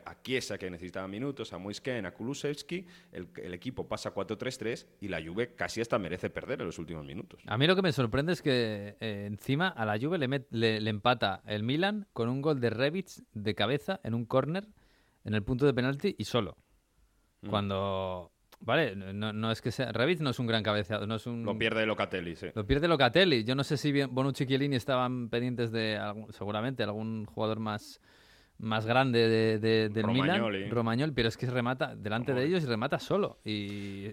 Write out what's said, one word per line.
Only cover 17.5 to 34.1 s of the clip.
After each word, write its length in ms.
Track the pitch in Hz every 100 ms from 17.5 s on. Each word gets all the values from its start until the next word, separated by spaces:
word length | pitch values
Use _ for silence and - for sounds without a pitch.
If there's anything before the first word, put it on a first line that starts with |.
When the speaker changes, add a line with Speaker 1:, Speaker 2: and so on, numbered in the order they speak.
| 104 101 98 98 95 95 90 87 _ _ -
Speaker 2:
vale, 340 | 110 143 135 98
no, 360 | 95 101 110
no 180 | 107 113
es 100 | 113
que 100 | 123
sea, 200 | - 120
Rebic 280 | 110 139 170
no 80 | 143
es 80 | 120
un 80 | 117
gran 160 | 113
cabeceador, 440 | 104 104 101 107 104
no 80 | 110
es 120 | 120
un 160 | 117 110
Speaker 1:
Lo 120 | 110
pierde 280 | 110 110 110
Locatelli, 500 | 104 101 95 85 80
sí. 120 | 90 110
Speaker 2:
Lo 100 | 101
pierde 220 | 139 170
Locatelli. 560 | 151 123 165 190 123
Yo 100 | 110
no 100 | 135
sé 140 | 139 147
si 140 | 151
bien 220 | 143 135 127
Bonucci 300 | 139 131 127
y 20 |
Chiellini 300 | 135 143 127
estaban 520 | - 127 123 127 117
pendientes 420 | 120 127 120 117
de 260 | 113 110 104
algún, 340 | 104 104 107
seguramente 500 | - 98 107 123 127
algún 420 | 104 104 110 110 104
jugador 340 | - 110 110
más, 400 | 110 104 - - _ - - - _ -
más 280 | 110 110 110
grande 420 | 127 135 117 113
de, 320 | 110 110 110
de, 300 | 110 113 107
del 140 | 107
Speaker 1:
Romagnoli. 540 | 110 123 143 185 113 98
Speaker 2:
Milan, 120 | 101
Romagnoli, 400 | 117 113 117 156
pero 140 | 127 113
es 100 | -
que 100 | 127
remata 460 | 123 120 131 139 110
delante 360 | 101 113 123
de 80 | 123
Speaker 1:
Romagnoli. 120 | 147 185
Speaker 2:
ellos 80 |
y 40 | 139
remata 300 | 110 131 170
solo. 400 | - 190 180 - 110
Y 680 | 104 101 101 101 98 101